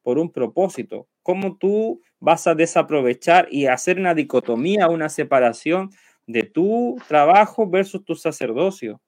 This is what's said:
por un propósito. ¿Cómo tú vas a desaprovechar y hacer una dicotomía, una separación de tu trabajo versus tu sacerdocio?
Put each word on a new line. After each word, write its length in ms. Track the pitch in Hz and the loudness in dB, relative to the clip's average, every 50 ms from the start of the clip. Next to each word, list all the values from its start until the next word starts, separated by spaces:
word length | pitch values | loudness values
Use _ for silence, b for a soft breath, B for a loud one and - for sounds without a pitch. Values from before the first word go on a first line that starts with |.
por 160 | _ 123 123 | _ -2 -2
un 140 | 147 170 170 | 0 -2 -4
propósito. 760 | _ 139 123 110 _ 170 190 185 - - - _ 107 101 - _ _ _ | _ -6 -6 -4 _ -2 -2 -2 -4 -10 -12 _ -12 -14 -14 _ _ _
¿Cómo 360 | _ - 180 190 196 190 170 | _ -4 -4 -2 -4 -8 -6
tú 440 | _ - 190 202 214 220 226 - - _ _ _ _ | _ -2 0 0 0 -2 -4 -6 -10 _ _ _ _
vas 280 | - 143 170 165 - | 2 2 2 2 2
a 80 | 185 165 | 0 2
desaprovechar 920 | 156 165 165 - 170 147 139 151 147 127 123 120 - - 170 170 180 - - | 2 0 2 2 -2 0 0 -2 0 0 0 -2 -2 2 4 4 4 4 2
y 160 | - 143 139 | -2 -2 0
hacer 320 | 131 127 127 - 185 185 175 | 0 0 0 0 -2 -2 0
una 160 | 190 180 165 | 0 0 0
dicotomía, 720 | 156 143 - - 123 - - 117 113 139 180 202 208 180 165 | 0 -2 0 -2 -2 0 0 -4 -2 0 -2 0 2 2 2
una 200 | 170 165 156 151 | 0 -2 -4 -6
separación 840 | - - 147 143 143 131 123 117 113 - - 151 165 190 190 196 b b b b b b _ | -4 -6 -2 2 2 4 4 2 0 -2 -4 -2 -2 -2 -4 -8 b b b b b b _
de 160 | - 117 117 107 | -4 -4 -4 -4
tu 540 | 104 _ 160 180 202 226 240 240 240 247 247 - | -2 _ -2 0 0 0 0 -2 -4 -6 -10 -8
trabajo 640 | - 156 151 143 156 185 202 214 208 - - 220 185 | 0 2 4 4 6 6 6 6 4 0 -4 -2 0
versus 340 | 170 190 196 196 - 190 - | 0 -2 -2 -2 -6 -14 -8
tu 120 | - 165 | -8 -10
sacerdocio? 840 | - - 165 147 - 143 117 113 131 175 190 190 - - 110 107 _ _ | -6 -6 -8 -6 -4 -6 -6 -2 -2 -2 -2 -4 -6 -12 -12 -12 _ _